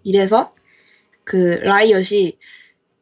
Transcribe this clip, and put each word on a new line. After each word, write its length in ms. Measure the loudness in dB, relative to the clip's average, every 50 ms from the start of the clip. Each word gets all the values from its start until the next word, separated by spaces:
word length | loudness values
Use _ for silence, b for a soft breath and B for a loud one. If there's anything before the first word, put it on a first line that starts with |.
| -6
이래서 500 | -2 0 0 0 2 0 0 -2 -2 _ b b b b b b b b b b b b b -12
그 360 | -4 -2 0 0 0 0 -2 -2
라이엇이 720 | 0 2 2 4 2 2 2 0 -2 -2 -2 -2 -2 -4 b b b b b b b b b _ _ _ _